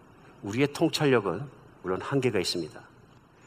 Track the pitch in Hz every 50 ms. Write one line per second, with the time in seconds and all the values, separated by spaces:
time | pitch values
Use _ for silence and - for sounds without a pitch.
0 | - - - - - - - - - 104 101 127 143 139 - - 170 151 - -
1 | 147 139 127 117 101 95 82 107 143 139 - - - - - - - 90 92 92
2 | - - 139 139 127 120 107 95 87 - - 90 80 76 - - - - - -
3 | - - - - - _ _ - -